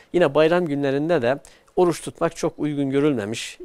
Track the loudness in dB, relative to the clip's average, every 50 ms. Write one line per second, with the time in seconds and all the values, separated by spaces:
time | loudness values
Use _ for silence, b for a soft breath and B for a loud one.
0 | b b 0 2 2 4 4 4 4 4 4 2 0 -2 -2 -2 -2 0 0 0
1 | 0 0 0 0 2 0 -2 -2 b b b b b b 0 2 2 2 2 -2
2 | -6 -12 -6 -4 -4 -4 -2 -2 -4 -4 -4 -4 -6 -4 -2 -2 -2 0 0 0
3 | 2 2 0 0 -4 -6 -6 -8 -10 -12 -14 -14